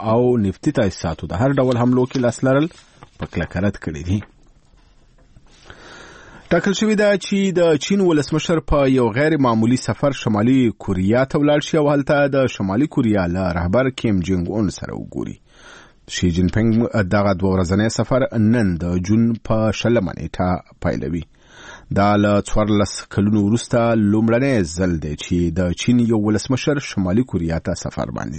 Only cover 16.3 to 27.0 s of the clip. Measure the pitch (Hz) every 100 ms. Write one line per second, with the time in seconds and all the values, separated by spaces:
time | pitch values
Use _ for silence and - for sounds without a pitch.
16.3 | 82 92 110 113 110 117 113 95 104 101
17.3 | 92 95 92 87 98 110 - 117 127 -
18.3 | 117 107 120 104 87 87 90 90 107 117
19.3 | 117 - 110 110 - 117 120 92 - 80
20.3 | - 92 90 - - 85 57 62 85 80
21.3 | _ _ - - - - 95 101 104 104
22.3 | 101 - - 104 104 98 - - - 104
23.3 | 107 101 120 - 123 117 113 104 107 113
24.3 | 117 139 123 87 82 92 82 76 76 -
25.3 | 90 85 82 90 85 - 123 117 113 104
26.3 | 107 - 127 - 143 - -